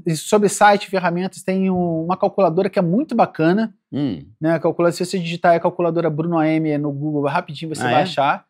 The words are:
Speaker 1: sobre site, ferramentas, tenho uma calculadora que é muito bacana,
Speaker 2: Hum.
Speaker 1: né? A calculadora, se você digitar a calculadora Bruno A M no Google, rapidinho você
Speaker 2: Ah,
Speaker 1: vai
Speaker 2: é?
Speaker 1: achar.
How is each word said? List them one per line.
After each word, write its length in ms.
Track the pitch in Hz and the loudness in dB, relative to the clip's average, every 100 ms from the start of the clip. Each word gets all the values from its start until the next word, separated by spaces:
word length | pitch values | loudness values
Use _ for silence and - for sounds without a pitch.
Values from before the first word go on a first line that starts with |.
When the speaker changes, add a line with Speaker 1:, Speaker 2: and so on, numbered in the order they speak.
| 175 156 | -6 -6
Speaker 1:
sobre 320 | - 214 202 | 0 2 2
site, 380 | - 208 208 - | 4 4 4 0
ferramentas, 560 | 190 180 175 185 - | -2 -2 -2 -4 -6
tenho 340 | - 190 190 180 | -4 0 0 0
uma 400 | 175 160 165 185 | 0 -2 -2 0
calculadora 540 | 196 196 180 160 196 | 0 2 2 2 0
que 80 | - | 0
é 40 | |
muito 320 | 170 202 311 | 0 0 0
bacana, 600 | 226 180 - 160 196 220 - _ | 0 0 2 2 2 -2 -8 _
Speaker 2:
Hum. 320 | 127 143 82 - - | -6 -4 -6 -10 -6
Speaker 1:
né? 140 | 156 | -2
A 40 | 165 | 0
calculadora, 340 | 170 156 170 | 0 2 0
se 120 | 165 | 0
você 140 | 180 196 | -4 -4
digitar 360 | 170 170 180 | -4 0 2
a 60 | 170 | 2
calculadora 480 | 175 170 170 165 165 | 2 -2 -2 0 -2
Bruno 300 | 151 165 170 | -2 -2 0
A 100 | 156 | 2
M 300 | 160 160 147 | 0 0 -2
no 120 | 147 | -2
Google, 360 | 139 151 147 143 | -4 -4 -2 -2
rapidinho 480 | 165 175 143 165 | -2 -6 -10 -10
você 80 | 151 | -4
Speaker 2:
Ah, 80 | 123 | 0
Speaker 1:
vai 40 | 151 | 0
Speaker 2:
é? 60 | |
Speaker 1:
achar. 420 | 185 151 139 190 - | 0 0 0 -2 -6